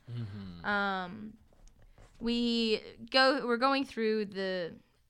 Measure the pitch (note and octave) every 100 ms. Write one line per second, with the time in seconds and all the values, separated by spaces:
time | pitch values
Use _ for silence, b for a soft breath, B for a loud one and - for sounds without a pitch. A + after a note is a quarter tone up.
0 | - A#2+ G#2+ G#2 F#2+ E2+ G3 G3+ G3+ F#3+
1 | F3+ G#3+ G#3+ A3 - - - - - -
2 | - - A3+ A#3+ A#3+ A#3 A3+ G#3+ F2 -
3 | A#3 C4 C4 C#4 A#3+ A#3 C4+ C4+ C4+ -
4 | A3 A3 G3+ F#3+ F#3+ F#3 E3 - - _